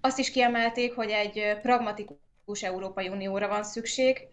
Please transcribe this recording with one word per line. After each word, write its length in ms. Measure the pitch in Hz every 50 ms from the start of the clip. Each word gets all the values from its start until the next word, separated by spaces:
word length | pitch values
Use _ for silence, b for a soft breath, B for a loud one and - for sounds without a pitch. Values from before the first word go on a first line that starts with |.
| -
azt 140 | 262 262 277
is 120 | 254 -
kiemelték, 640 | - 254 247 240 240 233 233 233 233 247 240 240 240
hogy 160 | 247 220 214
egy, 280 | 214 208 208 208 202 214
ö, 220 | 208 208 208 208
pragmatikus 1000 | - - 247 240 240 208 208 214 202 - 143 _ _ _ _ _ _ - 208 202
Európai 460 | - 185 185 190 190 190 190 196 190 180
Unióra 400 | 196 202 190 196 190 196 208 202
van 160 | 208 208 208
szükség, 640 | - - 226 226 - - - 262 262 262 262 - -